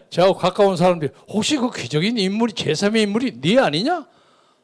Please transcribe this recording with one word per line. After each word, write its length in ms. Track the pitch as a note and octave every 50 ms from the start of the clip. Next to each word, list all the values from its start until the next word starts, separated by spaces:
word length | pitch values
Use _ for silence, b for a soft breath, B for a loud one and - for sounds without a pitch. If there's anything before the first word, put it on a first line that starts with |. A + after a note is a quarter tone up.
| _ _
저하고 240 | - E3+ F3 G3 F3
가까운 420 | - - F3+ F3+ - G3+ G3 F#3+
사람들이 360 | D3 F3 F#3 F3 E3+ D3+ C3 - b b b
"혹시 280 | E3 G#3 G#3 - D4+
그 140 | C#4 A#3 B3
기적인 480 | - - - A#2+ D3 D3+ E3+ G#3+ B3 A#3
인물이 340 | F#3+ F#3+ G3 A3 A#3 A#3+ -
제삼의 480 | - - - D#3 D3+ G3+ G#3 A3 A3+ G#3+
인물이 380 | G3+ G3+ A3+ C4+ A#3+ C3 A#2
네 180 | C3 D#3+ A3 C4+
아니냐?" 480 | B3+ E3 C#3+ D#3+ G#3+ D4 F4+ E4+ C4 - b b b b b b b b b b